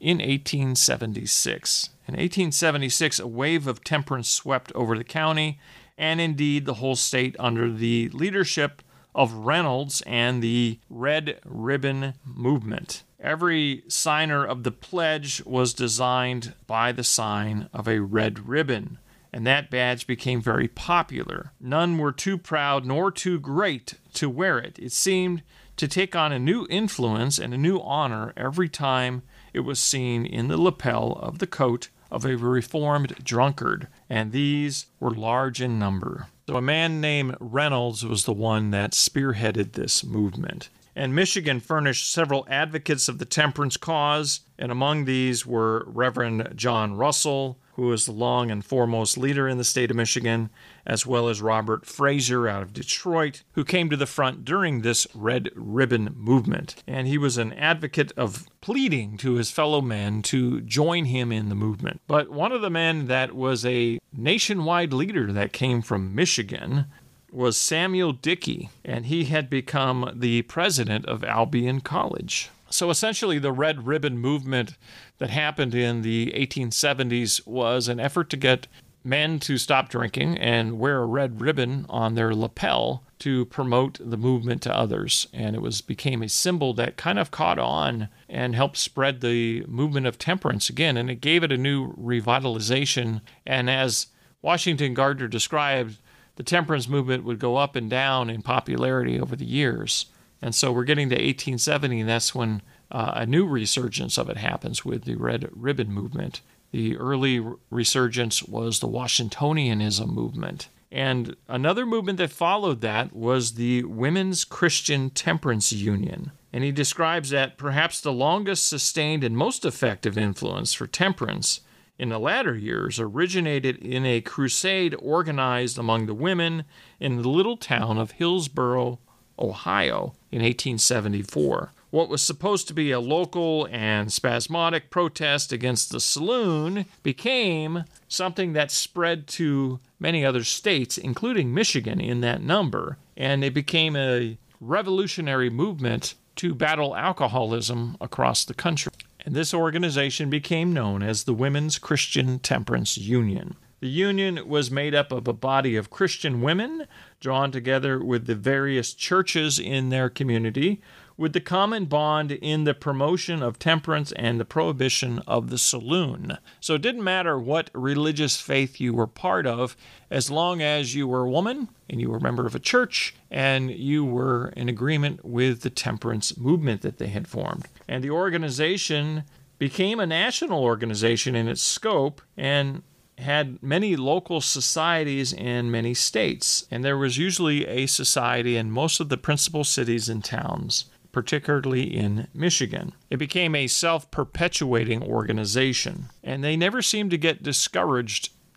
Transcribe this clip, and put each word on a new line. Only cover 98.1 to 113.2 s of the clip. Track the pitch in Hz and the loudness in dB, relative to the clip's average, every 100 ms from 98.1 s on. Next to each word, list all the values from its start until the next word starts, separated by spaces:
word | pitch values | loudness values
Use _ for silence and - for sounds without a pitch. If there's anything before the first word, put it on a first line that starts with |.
| 131 117 | 0 0
in | 113 | -4
popularity | 127 127 - 127 127 131 123 123 | 0 -2 0 0 2 2 0 0
over | 127 127 | -2 -6
the | 120 | -2
years. | 131 139 113 107 - - _ _ _ | 0 2 0 -2 -4 -4 _ _ _
And | 120 | -4
so | 113 135 | 0 2
we're | 123 | 2
getting | 123 147 135 | 2 2 2
to | 127 | 2
eighteen | 139 131 - 123 | 2 0 -4 -2
seventy, | - 147 143 117 | 0 0 0 -2
and | 110 | 0
that's | 117 - | 0 0
when, | 127 113 104 - - _ | -2 -2 -2 -8 -20 _
uh, | 127 110 | -4 -2
a | - | -2
new | 117 151 190 | 2 2 4
resurgence | 131 110 - 123 117 123 - | 0 0 -2 -2 -4 -2 -2
of | 110 | -2
it | 104 | -4
happens | - - - 120 | -4 -4 -6 -6
with | - 120 | -4 -6
the | 120 | -4
Red | 113 120 123 139 | -4 -2 -2 -6
Ribbon | - 123 139 107 | -6 -4 -2 -2
Movement. | 101 117 135 101 - _ _ _ | -4 -6 -6 -6 -10 _ _ _
The | 127 110 - | -4 -2 -2
early | 127 135 135 123 | -2 0 2 0
re-, | 113 - _ | -2 -10 _
resurgence | 117 113 135 123 120 117 - | -2 2 2 2 2 0 -2
was | - 113 117 110 | -4 -4 -2 -2
the | 120 | -2
Washingtonianism | 120 123 - 113 - 143 156 131 107 107 104 110 | -2 0 0 -2 -2 0 2 2 2 0 0 -2
movement. | 113 117 113 107 - - _ _ | -2 -4 -4 -8 -10 -16 _ _
And | 135 135 127 117 - - | -4 -2 -2 -4 -10 -8
another | 123 147 202 247 | -2 0 0 0
movement | 226 196 190 | 0 0 -2
that | 170 | -2
followed | - 170 202 202 123 | 0 2 2 2 0
that | 110 107 131 | 0 0 -2
was | 113 | -2